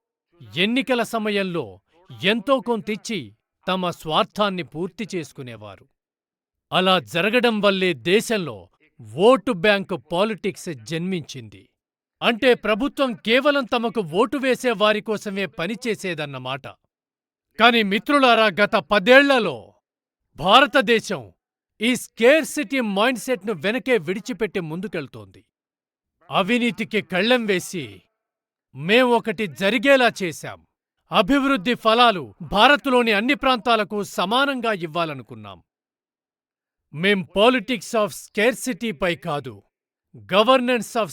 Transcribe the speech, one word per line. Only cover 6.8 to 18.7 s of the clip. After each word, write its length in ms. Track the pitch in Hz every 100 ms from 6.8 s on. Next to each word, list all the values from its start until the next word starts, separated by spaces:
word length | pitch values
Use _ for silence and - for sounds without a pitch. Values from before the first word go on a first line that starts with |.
| 185 185
జరగడం 600 | 110 170 202 247 240 214
వల్లే 320 | 202 190 185
దేశంలో 760 | 139 113 208 - 220 151 101 85 _ _ - 110
ఓటు 380 | 123 214 254 262
బ్యాంకు 440 | 185 214 202 190 165
పాలిటిక్స్ 720 | - 170 220 196 196 - 180
జన్మించింది. 1000 | 135 110 160 180 185 - 135 110 98 _ _ _ _ _ -
అంటే, 320 | 190 226 262
ప్రభుత్వం 580 | 233 208 214 277 - 262
కేవలం 500 | 196 214 247 285 285
తమకు 360 | 240 240 233 233
ఓటు 360 | 165 180 233 285
వేసే 340 | 262 240 247
వారి 300 | 202 214 208
కోసమే 460 | 226 202 214 196 190
పనిచేసేదన్నమాట. 1200 | - 175 226 240 196 190 156 143 131 127 135 120 95 _ _ _ _ _ _ _ -
కానీ 240 | 226 233
మిత్రులారా, 640 | 202 208 - 285 262 226 220
గత 300 | 160 202